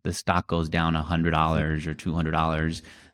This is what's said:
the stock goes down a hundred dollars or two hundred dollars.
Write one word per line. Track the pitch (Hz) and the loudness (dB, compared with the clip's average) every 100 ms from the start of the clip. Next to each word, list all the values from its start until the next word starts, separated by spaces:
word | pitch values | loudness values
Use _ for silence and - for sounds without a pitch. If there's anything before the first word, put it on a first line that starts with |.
| - | -6
the | |
stock | 87 - 90 - | -4 0 0 0
goes | 85 80 | -2 0
down | 85 82 80 | 0 0 0
a | |
hundred | 78 82 82 | 0 0 2
dollars | 80 80 80 78 78 78 | 2 4 2 0 -2 -4
or | |
two | 76 92 | -6 -4
hundred | 82 80 | -2 0
dollars. | 80 80 78 80 82 - - - | 0 0 0 0 -2 -10 -20 -12